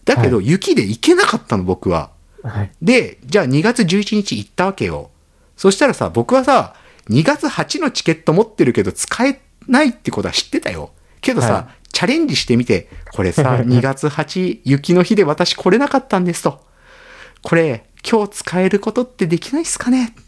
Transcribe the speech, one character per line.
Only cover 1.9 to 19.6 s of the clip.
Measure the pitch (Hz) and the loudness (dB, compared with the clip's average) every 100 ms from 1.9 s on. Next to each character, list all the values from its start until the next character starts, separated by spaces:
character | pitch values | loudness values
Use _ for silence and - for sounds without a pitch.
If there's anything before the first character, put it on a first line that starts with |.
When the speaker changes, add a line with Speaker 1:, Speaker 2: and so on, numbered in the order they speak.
| 82 - _ _ - | -2 -4 _ _ -16
Speaker 2:
は | 117 104 | -10 -6
い。 | 101 - | -8 -2
Speaker 1:
で、 | 170 247 - - | 2 2 0 -8
じ | 131 202 | -2 0
ゃ | |
あ | 131 | 2
二 | 139 | 0
月 | 208 240 175 | 0 0 0
十 | 202 | 0
一 | 202 214 | 0 -4
日 | 202 104 | -4 -6
行 | - | -6
っ | |
た | - 190 | -4 -4
わ | |
け | 190 95 | -2 -4
よ。 | 73 - _ _ _ _ - | -6 -12 _ _ _ _ 0
そ | 196 | 2
し | 196 | 4
た | 277 | 2
ら | |
さ、 | - 95 | 0 -2
僕 | 113 117 | 0 2
は | 262 | 2
さ、 | 262 247 98 - - _ - | 4 2 0 -8 -20 _ 0
二 | 120 | 2
月 | 170 294 302 | 2 0 -2
八 | - 151 294 | -4 -4 -4
の | 294 | -4
チ | - | -2
ケ | - | -2
ッ | 156 | -2
ト | - | 0
持 | 165 | 2
っ | 226 | 0
て | - | 0
る | 131 | 2
け | - | 2
ど、 | 95 | -2
使 | - - - 269 | -4 -6 -2 -2
え | - _ _ - | -2 _ _ 0
な | 254 | 2
い | 294 | 2
っ | |
て | - - | -2 -6
こ | - | -4
と | 92 | -4
は | |
知 | - - | -4 -4
っ | |
て | - | -4
た | - | -4
よ。 | 82 73 _ _ _ | -8 -12 _ _ _
け | - | -2
ど | 233 | 0
さ、 | - | 2
Speaker 2:
は | 101 - | 0 -4
い。 | - - | -18 -10
Speaker 1:
チ | - | -2
ャ | 180 | 0
レ | 311 | 0
ン | 302 | 0
ジ | 143 | -2
し | - | 0
て | 120 | 0
み | |
て、 | 120 95 - - - | 2 0 -2 -16 -10
「こ | - | -4
れ | 92 | -2
さ、 | 156 131 123 | 0 2 2
Speaker 2:
<laughs> | 120 | 2
Speaker 1:
二 | 123 | 2
月 | 135 135 147 | 2 -2 -4
八、 | 147 151 185 180 - | -4 -6 -4 -4 -4
雪 | 127 139 147 | 0 0 4
の | 180 | 2
日 | 170 | 4
で | 208 | 2
私 | 147 151 175 | 2 0 -2
来 | - - | -2 2
れ | 226 | 2
な | 285 | 2
か | 269 | -2
っ | - | 0
た | 190 | -2
ん | |
で | 175 | -2
す」 | 165 | -2
と。 | 165 - _ _ - - - - - - | -4 -6 _ _ -20 -20 -20 -20 -20 -18
「こ | - | 0
れ、 | 165 160 113 - _ - | 2 2 -2 -10 _ -2
今 | 226 202 | 0 0
日 | |
使 | - - 180 | -6 -6 -2
え | 185 | 0
る | 202 | 0
こ | 220 | -2
と | 247 | -4
っ | |
て | 247 - 175 | -6 -4 -2
で | 170 | -2
き | - | -4
な | |
い | 302 | -6